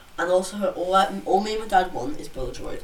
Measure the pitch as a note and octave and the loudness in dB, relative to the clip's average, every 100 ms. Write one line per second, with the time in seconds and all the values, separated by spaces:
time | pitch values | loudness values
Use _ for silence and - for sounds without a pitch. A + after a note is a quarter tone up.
0 | - - E3+ F#3 F#3+ G#3 G3 - F3 F#3+ | -14 -6 2 2 2 -2 -2 -2 2 4
1 | F#3+ G3 - F#3 G#3+ A3 - G3 F3+ - | 4 0 0 2 2 -2 2 2 2 0
2 | - - - - B2 - - - | -4 -6 -6 -6 -6 -6 -8 -8